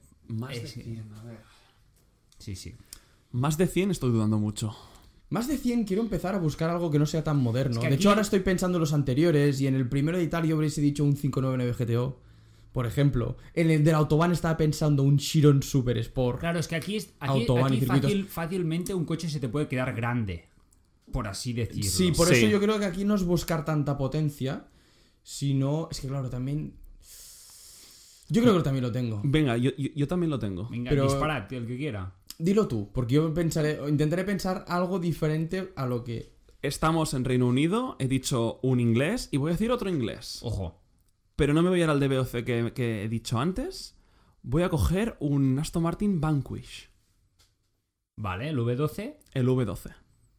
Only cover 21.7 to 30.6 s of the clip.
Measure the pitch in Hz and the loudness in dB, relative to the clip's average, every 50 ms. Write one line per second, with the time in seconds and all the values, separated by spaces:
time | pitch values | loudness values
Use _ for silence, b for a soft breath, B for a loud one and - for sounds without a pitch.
21.7 | - 104 104 95 - - 185 175 147 147 170 180 135 120 117 214 208 202 202 208 | -4 -4 -2 -2 2 2 2 2 4 4 4 6 6 6 6 6 4 4 2 2
22.7 | 220 208 208 190 170 190 202 202 214 202 180 170 180 165 - - 165 151 151 165 | 2 0 0 -2 -2 -2 0 0 0 0 2 2 0 0 0 0 -2 -2 -2 0
23.7 | 156 147 135 147 139 135 135 131 151 156 156 147 147 - 131 131 156 254 - - | 0 0 0 0 -2 -2 -2 -2 -2 -2 -2 -2 -4 -4 -6 -6 -6 -8 -10 -16
24.7 | b b b b b b b b b b b - - - 139 139 135 135 135 139 | b b b b b b b b b b b -16 -10 -4 -2 0 0 0 0 0
25.7 | 147 160 165 - 143 - - 131 139 139 131 123 127 123 127 139 147 151 151 - | -2 -2 -4 -6 -10 -10 -8 -8 -6 -6 -6 -6 -6 -6 -6 -4 -4 -6 -6 -8
26.7 | - - - - - - B B B B B B B B B B B B B B | -12 -16 -20 -20 -20 -20 B B B B B B B B B B B B B B
27.7 | B B B B B B B B B B B B 151 226 233 240 196 170 - 147 | B B B B B B B B B B B B 2 6 6 8 6 6 4 2
28.7 | 135 135 123 123 107 127 123 113 107 104 101 139 131 156 151 131 117 120 123 131 | 0 0 -2 -2 -2 -2 -2 -2 -4 -2 -2 2 4 4 4 4 2 2 0 0
29.7 | - - 135 - - 143 143 139 180 180 170 160 147 117 113 101 95 87 | -2 -2 -6 -6 -2 -4 -4 -2 0 -2 0 0 -2 -2 -4 -4 -6 -6